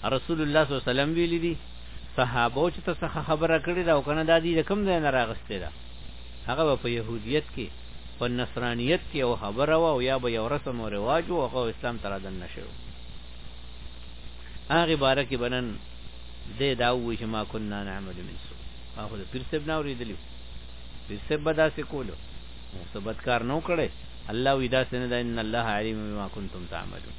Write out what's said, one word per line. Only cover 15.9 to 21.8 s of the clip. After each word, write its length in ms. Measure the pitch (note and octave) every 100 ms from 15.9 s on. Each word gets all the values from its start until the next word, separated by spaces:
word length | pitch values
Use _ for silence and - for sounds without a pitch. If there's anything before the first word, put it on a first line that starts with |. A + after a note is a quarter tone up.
| - - - - - - A2
دی 160 | C#3
دا 180 | B2 A#2+
ووایي 260 | B2+ A#2 A2
چې 40 |
ما 220 | A2+ A2
كنا 400 | G#2 A2 G#2 G2+
نعمل 320 | G2 F#2+ F#2+ F2+ F#2
من 80 | - -
سوء. 100 | - - - - -
ما 120 | G#2+
خو 80 | G#2
د 60 | F#2
پیر 100 | B2+ B2+
صاحب 160 | D#3 D3+
نه 80 |
اورېدلي 400 | D#3 C#3+ B2+ A#2 F#2+
وو. 100 | - - - - - - - - -
پیر 100 | G#2 -
صاحب 120 | D3+
به 80 | D3+
داسې 280 | D#3 D#3 D3+